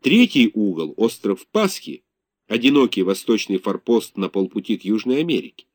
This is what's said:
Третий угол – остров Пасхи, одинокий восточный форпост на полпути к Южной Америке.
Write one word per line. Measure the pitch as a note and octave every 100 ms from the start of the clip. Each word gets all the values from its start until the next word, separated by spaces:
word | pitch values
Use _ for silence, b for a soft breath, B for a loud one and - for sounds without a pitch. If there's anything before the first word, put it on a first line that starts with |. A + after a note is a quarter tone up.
Третий | - G3+ B3 D3 A#2
угол – | G#2+ G#2 E2 D#2 -
остров | A2+ - G#2 F#2+ -
Пасхи, | G#3+ G#3+ - - C#3 _ _ _ _ _
одинокий | A2+ B2 C#3+ B2 -
восточный | F#2 G2 - A2 - F#2+
форпост | - G2 - A#2 - -
на | G2
полпути | G2 F#2+ G#2+ - G#2
к |
Южной | - G#2+ A#2+ C3+
Америке. | E3+ D#3 B2+ - _